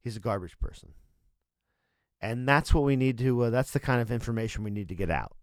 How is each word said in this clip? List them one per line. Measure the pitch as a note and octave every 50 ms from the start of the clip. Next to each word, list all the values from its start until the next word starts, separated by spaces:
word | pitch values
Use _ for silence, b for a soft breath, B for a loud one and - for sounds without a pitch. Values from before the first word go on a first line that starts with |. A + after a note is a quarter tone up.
| _
He's | A#2+ A2+
a | A2
garbage | - A#2+ G#2 G2 F2+ E2+ - -
person. | - - E2+ - - E2 - - - _ _ _ _ _ _ _ _ _ _ _ _ _ _ _ _ _ _ _ _ _ _ _
And | - G#2 A#2 B2 B2+ C3
that's | C#3+ C#3+ - - -
what | E3 C#3+
we | C#3 C#3
need | C3 C3 C3 C3 A2+
to, | B2 C3 B2 A#2+ B2
uh, | A#2
that's | A2+ B2 B2+ -
the | - C#3+
kind | - - B2+ A#2+ A#2
of | G#2+
information | B2+ A#2 A#2 - A#2 A2+ A2+ A2+ - A2 G#2+
we | G#2+
need | G2+ G#2 G2+ F2
to | F#2+
get | F2 G2 E2+
out. | D#2+ C#2 A1+ - - -